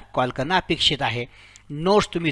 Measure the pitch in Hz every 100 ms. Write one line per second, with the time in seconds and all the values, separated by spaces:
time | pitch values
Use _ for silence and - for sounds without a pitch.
0 | - - 127 131 135 180 - 160 - 151
1 | 127 120 120 - - - - 147 175 208
2 | - 170 160